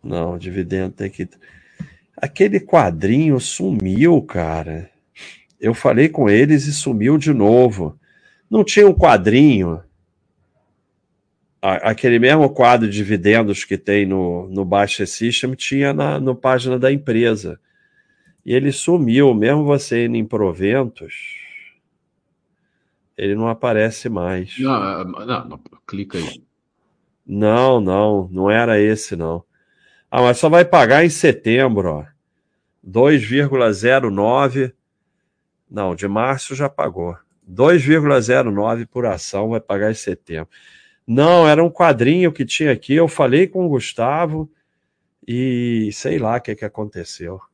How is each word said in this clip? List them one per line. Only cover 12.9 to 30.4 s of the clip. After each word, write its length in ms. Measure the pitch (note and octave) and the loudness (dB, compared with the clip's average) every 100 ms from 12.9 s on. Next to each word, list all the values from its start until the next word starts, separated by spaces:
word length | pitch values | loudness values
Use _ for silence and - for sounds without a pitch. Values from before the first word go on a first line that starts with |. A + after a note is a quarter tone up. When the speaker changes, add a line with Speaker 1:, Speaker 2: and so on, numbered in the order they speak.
| G2+ | -4
Speaker 1:
dividendos 680 | G2+ G#2 F2+ A2+ G#2+ G2+ | -2 0 4 2 2 -4
que 120 | - F#2+ | -6 -8
tem 300 | G2 G2+ G2 | -2 0 0
no, 420 | F#2+ F2+ F2 F#2+ | -2 -2 -4 -8
no 160 | F#2+ | -8
Baixa 400 | F#2+ G2 G2+ - | -2 0 0 -2
System 500 | G2 - A2+ B2 B2+ | -8 -4 -4 -4 -6
tinha 380 | C3 - C#3 C#3 | -8 -6 -2 -2
na, 280 | C#3+ C#3+ D3 | -2 -4 -2
no 140 | C3+ | -4
página 440 | B2+ C3 B2+ B2 B2+ | -4 0 0 -2 0
da 140 | C3 | 0
empresa. 680 | C#3 C#3+ A2+ A#2 G#2+ F#2 D#2+ _ _ _ _ _ _ _ _ - | 0 -2 0 0 -2 -6 -16 _ _ _ _ _ _ _ _ -2
E 80 | |
ele 160 | B2 C#3 | -2 0
sumiu, 640 | C3 - F3 C3 A#2 C#3+ | -4 -2 0 2 4 4
mesmo 300 | A2+ G#2+ D3 | 4 2 0
você 420 | D3 C#3+ C#3+ A#2+ A#2 | 0 -2 -2 -4 -2
indo 100 | A#2 | -4
em 80 | |
proventos, 1160 | A2 A2 G2+ E2 G2 B2+ B2 - E2 - - - - - - _ _ _ _ _ _ _ _ _ _ _ _ _ _ - | -4 -4 -4 -2 -2 -2 -4 -8 -20 -18 -18 -18 -20 -20 -20 _ _ _ _ _ _ _ _ _ _ _ _ _ _ -8
ele 180 | G2+ | -6
não 140 | G2+ A2+ | -2 -4
aparece 600 | A2+ B2 A2 A2 A2+ B2+ | -4 -2 0 0 -2 -8
mais. 480 | G#2 F2 F#2 F#2 - | -6 -4 -6 -8 -6
Speaker 2:
Não, 440 | C3+ B2+ G2 F2+ | -4 -2 -4 -8
não, 440 | F2+ F2 A2 B2+ - | -10 -12 -8 -8 -8
não, 120 | - _ _ | -20 _ _
clica 320 | - G2 G2 F2+ | -16 -12 -10 -10
aí. 260 | E2 - _ _ _ _ _ _ _ _ _ | -10 -14 _ _ _ _ _ _ _ _ _
Speaker 1:
Não, 540 | G2 G#2+ A2+ C3 B2 | -2 0 2 2 2
não, 480 | G2 F#2+ G#2+ G#2 F2+ | 0 0 0 0 -4
não 200 | F2+ F#2+ | -4 0
era 320 | A2 A#2 A2 | 0 2 2
esse, 360 | G#2 G#2+ - F2 | 2 0 -6 -8
não. 280 | E2 E2+ _ _ _ _ _ _ _ | -8 -8 _ _ _ _ _ _ _
Ah, 120 | B2 | 0
mas 160 | B2 | 2
só 100 | B2 | 2